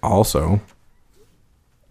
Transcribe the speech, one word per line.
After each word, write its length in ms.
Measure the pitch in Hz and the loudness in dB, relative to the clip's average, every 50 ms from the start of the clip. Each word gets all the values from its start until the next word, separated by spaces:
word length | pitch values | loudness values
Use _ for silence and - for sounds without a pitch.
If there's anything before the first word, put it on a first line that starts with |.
also. 600 | - - - 95 110 - - 67 76 82 95 104 - - - _ _ _ _ _ _ _ _ _ - _ _ _ _ _ _ _ _ _ _ _ _ _ | -4 0 2 2 2 2 0 -2 0 0 -2 -2 -2 -6 -20 _ _ _ _ _ _ _ _ _ -20 _ _ _ _ _ _ _ _ _ _ _ _ _